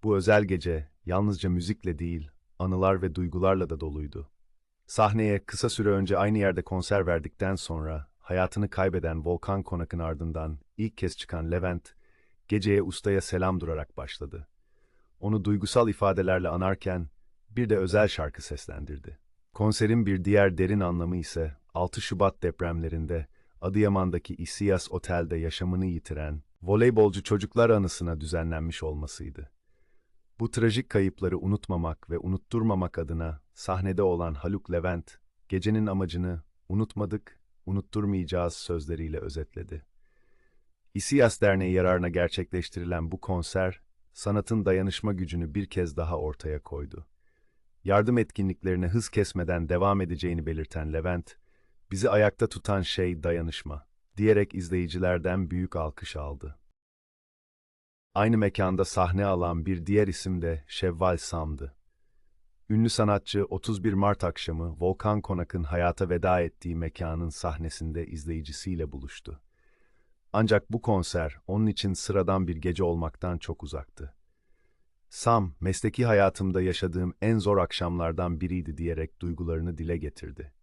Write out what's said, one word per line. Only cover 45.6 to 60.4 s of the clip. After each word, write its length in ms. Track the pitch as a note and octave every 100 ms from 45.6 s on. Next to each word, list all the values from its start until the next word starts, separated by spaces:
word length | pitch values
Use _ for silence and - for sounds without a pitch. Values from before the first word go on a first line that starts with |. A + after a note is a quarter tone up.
| G2
kez 300 | - F2 D2
daha 220 | D#2+ E2
ortaya 440 | D2+ D2+ D2+ D2+
koydu. 440 | - C#2+ D2 - - _ _ _ _ _ _ _
Yardım 340 | - G2+ G#2+ B2
etkinliklerine 680 | A2 - G2 F2+ F#2 F2+ F2+
hız 220 | G#2+ A2
kesmeden 600 | - G2 F#2 F2+ F2 E2
devam 320 | F2 G2 G2
edeceğini 460 | F2+ E2+ F2+ E2+ D#2
belirten 460 | D#2+ D2+ E2 D#2
Levent, 440 | D#2+ E2 F2+ - - _ _ _ _ _
"Bizi 200 | F#2+ A2+
ayakta 380 | G#2 G#2 - A2+
tutan 340 | - - G2+
şey 400 | F2+ - F2+ E2+
dayanışma." 680 | E2+ E2+ E2 - - D2 - _ _ -
diyerek 380 | G#2+ G#2 G2+
izleyicilerden 960 | - F2 F2+ F2 F2+ F2+ F2+ E2+ F2+ F2+
büyük 260 | F2+ F#2 -
alkış 400 | D#2 - - -
aldı. 420 | D2 C#2 D2 C#2+ _ _ _ _ _ _ _ _ _ _ _ _ _ _ _
Aynı 240 | - G#2+ A2+
mekanda 460 | G#2 - G2 F#2+
sahne 400 | F#2+ - F2+ F#2
alan 420 | G2+ F#2 F2 E2+ D#2+
bir 200 | F#2 D#2+
diğer 220 | G2+ G2+
isim 340 | F2 F#2+ F#2